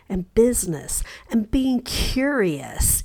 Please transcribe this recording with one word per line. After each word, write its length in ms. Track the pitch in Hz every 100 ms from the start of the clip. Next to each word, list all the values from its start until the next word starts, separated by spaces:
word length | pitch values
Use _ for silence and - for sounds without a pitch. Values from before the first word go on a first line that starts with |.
| -
and 220 | 185 175
business 720 | 226 240 240 185 151 - - - - -
and 180 | 233 214
being 320 | 269 262 247
curious 1160 | - - - 254 277 277 185 143 131 - 208 -